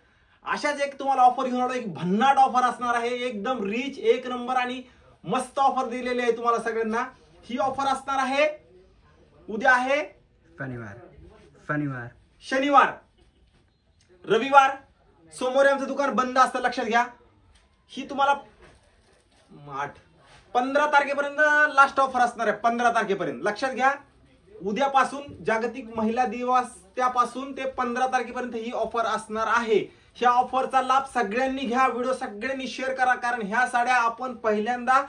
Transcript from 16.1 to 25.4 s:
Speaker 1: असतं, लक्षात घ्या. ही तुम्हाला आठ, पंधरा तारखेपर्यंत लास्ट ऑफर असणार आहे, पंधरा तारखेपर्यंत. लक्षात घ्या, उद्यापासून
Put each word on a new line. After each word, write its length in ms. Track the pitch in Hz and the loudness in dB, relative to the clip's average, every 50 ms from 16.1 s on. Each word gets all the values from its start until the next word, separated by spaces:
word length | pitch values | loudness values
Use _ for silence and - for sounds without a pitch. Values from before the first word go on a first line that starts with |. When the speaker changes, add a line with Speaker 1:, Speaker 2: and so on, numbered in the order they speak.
| 220 208 254 254 254 | 0 -2 -2 0 2
Speaker 1:
असतं, 220 | 269 254 240 - 254 | 2 2 2 2 -2
लक्षात 260 | 247 240 240 262 247 | -4 -4 -4 -4 -4
घ्या. 200 | 214 226 240 240 240 - - _ _ _ _ _ _ _ _ _ _ _ _ _ | 0 0 0 0 0 -6 -18 _ _ _ _ _ _ _ _ _ _ _ _ _
ही 220 | _ - 247 269 - | _ -14 -12 -12 -6
तुम्हाला 220 | 285 262 277 285 285 - - - - _ - - - _ _ _ _ _ _ _ _ _ _ _ _ _ _ _ - 156 147 143 143 - | -2 0 2 2 0 0 -4 -16 -20 _ -20 -20 -20 _ _ _ _ _ _ _ _ _ _ _ _ _ _ _ -20 -20 -18 -12 -8 -8
आठ, 120 | 147 - - - - _ _ _ _ - - - - _ - | -8 -8 -10 -14 -20 _ _ _ _ -20 -20 -20 -8 _ 0
पंधरा 340 | 247 254 269 277 285 294 | 0 0 2 2 2 2
तारखेपर्यंत 500 | 302 294 285 285 269 285 277 285 285 285 294 302 302 294 302 302 294 277 | 4 4 4 2 2 0 -2 -4 -2 0 2 4 4 4 4 4 4 6
लास्ट 240 | 277 277 269 - 277 | 6 4 4 4 2
ऑफर 200 | 277 - - 247 | 0 2 2 0
असणार 280 | 247 233 - - 233 | 0 0 0 -2 -2
आहे, 100 | 214 208 | -2 0
पंधरा 320 | - - 233 233 240 247 233 | 0 0 0 2 2 2 2
तारखेपर्यंत. 520 | - 226 208 170 190 - 175 147 123 117 147 | 2 2 0 0 -2 -2 -2 -4 -4 -4 -4
लक्षात 300 | 208 202 - 269 262 - | -4 -4 -2 -4 -4 -2
घ्या, 180 | 220 254 269 277 277 - _ _ _ _ _ _ _ _ - - - 165 | 0 2 0 0 0 -6 _ _ _ _ _ _ _ _ -20 -16 -10 -6
उद्यापासून 760 | 196 214 202 277 277 - - - - 269 277 - 285 - - | -4 -2 0 0 2 2 2 2 0 -2 -10 -14 -14 -16 -8